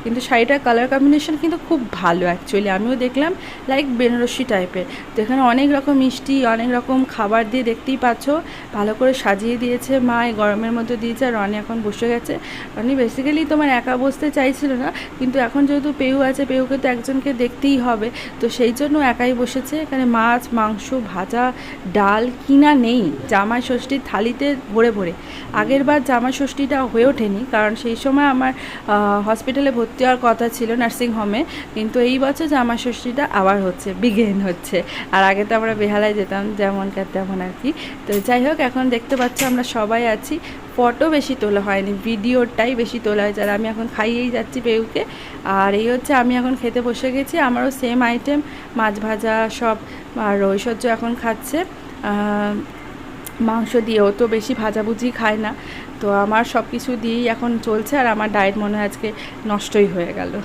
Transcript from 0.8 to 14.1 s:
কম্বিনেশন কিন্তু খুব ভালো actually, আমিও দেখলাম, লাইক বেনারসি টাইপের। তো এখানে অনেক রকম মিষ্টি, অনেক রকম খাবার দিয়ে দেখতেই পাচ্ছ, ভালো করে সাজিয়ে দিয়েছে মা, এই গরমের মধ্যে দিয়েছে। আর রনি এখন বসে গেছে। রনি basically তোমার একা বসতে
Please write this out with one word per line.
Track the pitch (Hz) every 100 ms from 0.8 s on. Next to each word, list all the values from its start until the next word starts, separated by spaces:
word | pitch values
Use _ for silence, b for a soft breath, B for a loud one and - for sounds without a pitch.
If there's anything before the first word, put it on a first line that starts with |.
| 254
কম্বিনেশন | 269 277 294 294 311
কিন্তু | 330 330 -
খুব | 330 226
ভালো | 185 180 175 180
actually, | 180 - 202 202
আমিও | 190 220 262
দেখলাম, | 247 254 302 370 B B -
লাইক | 269 285 233
বেনারসি | 240 240 240 -
টাইপের। | 262 208 180 185 180 B B -
তো |
এখানে | 214 262
অনেক | 254 247 285
রকম | 285 277 277
মিষ্টি, | 262 - - 269
অনেক | 247 226 240
রকম | 247 240 269 262
খাবার | - 208 220 220
দিয়ে | 254
দেখতেই | 240 226 - 262
পাচ্ছ, | 254 233 - 302 330 B B
ভালো | 214 208
করে | 214 262
সাজিয়ে | 262 220 196 226 240
দিয়েছে | 240 247 - 269
মা, | 247 233 240
এই |
গরমের | 220 208 208 226
মধ্যে | 233 226 240
দিয়েছে। | 233 226 262
আর |
রনি | 226 196 208
এখন | 208 233
বসে | 208 202 233
গেছে। | 240 - - B B B -
রনি | 226 277
basically | 233 - 269 302 311
তোমার | 311 302
একা | 247 240 254
বসতে | 269